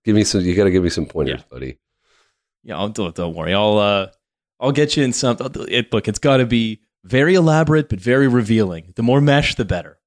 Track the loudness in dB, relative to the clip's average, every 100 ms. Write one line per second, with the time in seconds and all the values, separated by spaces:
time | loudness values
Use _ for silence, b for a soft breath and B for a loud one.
0 | 0 0 2 0 0 2 2 2 0 -2
1 | -6 -4 -4 -6 -12 -14 -14 -14 _ _
2 | _ _ _ _ _ _ -14 -8 -6 -6
3 | -8 -6 -8 -6 -2 0 2 2 2 0
4 | -4 _ _ _ _ -6 -2 0 0 0
5 | -2 0 -2 -2 -6 -10 -4 -4 -2 -2
6 | -2 -2 2 2 2 0 -2 -6 _ _
7 | -4 0 2 4 4 4 2 0 0 -4
8 | 0 2 4 2 2 2 0 -4 -12 -4
9 | 0 2 4 2 0 -2 -4 -4 -8 -18